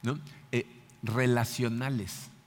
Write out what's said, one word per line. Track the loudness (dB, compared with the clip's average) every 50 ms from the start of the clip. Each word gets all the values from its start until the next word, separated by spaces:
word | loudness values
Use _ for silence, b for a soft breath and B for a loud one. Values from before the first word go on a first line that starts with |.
| -2
¿No? | -2 -4 -4 -8 B B B B -2
Eh, | -2 -2 -2 -2 -12 -20 -20 -20 -16 -8 -6
relacionales. | 0 2 4 4 6 6 4 2 0 0 0 0 0 0 0 -2 -2 -2 -2 -4 -4 -8 -12 -14 -16 -18 -20 -20